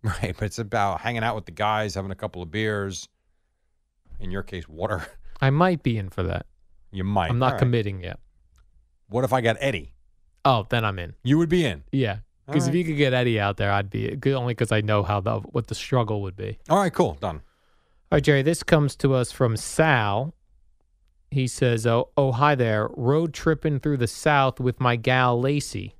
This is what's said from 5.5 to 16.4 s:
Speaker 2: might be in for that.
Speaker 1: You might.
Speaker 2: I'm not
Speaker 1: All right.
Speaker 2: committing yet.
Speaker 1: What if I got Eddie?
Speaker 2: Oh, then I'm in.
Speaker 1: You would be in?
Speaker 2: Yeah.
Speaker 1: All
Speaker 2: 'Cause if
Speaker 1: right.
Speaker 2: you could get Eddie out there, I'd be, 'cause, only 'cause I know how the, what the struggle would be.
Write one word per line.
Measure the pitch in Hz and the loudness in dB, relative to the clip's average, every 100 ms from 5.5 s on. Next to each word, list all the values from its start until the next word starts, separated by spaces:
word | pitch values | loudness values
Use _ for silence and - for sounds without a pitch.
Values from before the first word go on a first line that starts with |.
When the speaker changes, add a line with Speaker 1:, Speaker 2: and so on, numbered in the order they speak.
Speaker 2:
might | 143 180 170 | 4 2 2
be | - 110 | -2 -4
in | 95 | -6
for | - | -6
that. | 90 90 - _ _ - - | -4 -4 -8 _ _ -20 -16
Speaker 1:
You | 95 | -8
might. | 95 101 82 | -2 0 0
Speaker 2:
I'm | 120 | 0
not | 127 | 0
Speaker 1:
All | |
right. | 127 | 2
Speaker 2:
committing | 127 120 101 95 | 2 2 -2 -6
yet. | 87 - - _ _ _ _ _ _ _ _ | -10 -14 -18 _ _ _ _ _ _ _ _
Speaker 1:
What | 110 | -2
if | 127 | 0
I | 131 | 2
got | 117 110 | 2 0
Eddie? | 139 104 - - _ _ _ _ | 0 -2 -8 -20 _ _ _ _
Speaker 2:
Oh, | 143 123 - | 2 2 2
then | 123 | 0
I'm | 110 95 | 0 -4
in. | 87 - | -8 -6
Speaker 1:
You | 120 147 | 2 2
would | 170 | 4
be | 180 | 2
in? | 151 78 - | 2 -2 -4
Speaker 2:
Yeah. | 135 120 101 - _ - | -2 -2 -4 -10 _ -4
Speaker 1:
All | |
Speaker 2:
'Cause | 147 131 | 0 2
if | |
Speaker 1:
right. | 160 | 0
Speaker 2:
you | |
could | 170 151 | -2 0
get | 143 | 2
Eddie | 127 123 113 | 2 2 2
out | 101 101 | 0 0
there, | 101 | 0
I'd | 101 101 | 0 -2
be, | 107 110 143 | -4 -4 -2
'cause, | 135 | -2
only | 135 123 | 0 -2
'cause | 117 120 | -2 0
I | 107 | 2
know | 104 107 | 2 2
how | 98 104 | 2 0
the, | 98 110 | 0 -4
what | 104 - 113 | -4 -6 -4
the | |
struggle | 113 - 131 113 107 | -8 -2 0 0 -2
would | 98 | -6
be. | 95 | -8